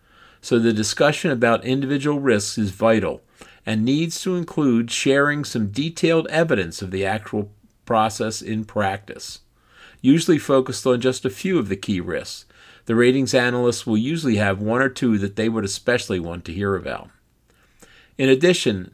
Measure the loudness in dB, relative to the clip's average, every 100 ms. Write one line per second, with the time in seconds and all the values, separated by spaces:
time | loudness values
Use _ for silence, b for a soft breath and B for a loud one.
0 | b b b b 0 2 2 2 0 0
1 | 0 2 -2 2 2 2 0 -2 -2 -2
2 | 0 0 2 2 0 -2 -4 0 2 2
3 | 0 -6 B B B B -6 -2 0 0
4 | -2 -4 -4 -4 -4 0 2 2 0 -2
5 | 2 2 2 0 -4 -4 -4 -4 -6 0
6 | 2 2 0 0 2 0 -2 -8 -6 -4
7 | -2 -4 -4 -6 -6 -12 _ _ -2 0
8 | 0 -2 -6 -6 -6 -6 -4 -2 -2 -4
9 | -10 -16 -16 -18 _ b b b b b
10 | 4 4 4 2 4 2 2 -2 0 2
11 | 2 0 -4 -4 -2 0 -2 -4 -4 -4
12 | -4 -6 -8 -14 b b b b -2 2
13 | 4 4 2 2 2 2 0 0 0 0
14 | 0 -2 0 2 0 0 -2 0 0 0
15 | 0 2 0 -2 -2 -2 -4 -4 -2 -2
16 | -2 -4 -4 -10 -10 -4 -2 -2 -4 -10
17 | -14 _ _ _ _ b b b b b
18 | b 0 4 6 4 4 0 -2 -4